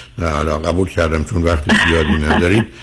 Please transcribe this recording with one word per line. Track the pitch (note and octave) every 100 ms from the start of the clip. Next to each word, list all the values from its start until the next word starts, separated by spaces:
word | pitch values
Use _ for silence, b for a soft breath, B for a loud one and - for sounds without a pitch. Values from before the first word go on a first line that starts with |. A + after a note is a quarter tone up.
| B -
نه، | E2+
حالا | D2 D#2 D2+
قبول | E2 E2+ F#2
کردم | - E2 D#2+
چون | D2+ E2+
وقت | E2 E2+ D2+ - E2
زیادی | E2 D#2
ندارید. | D#2 D2+ - F2 G#2 A2+ B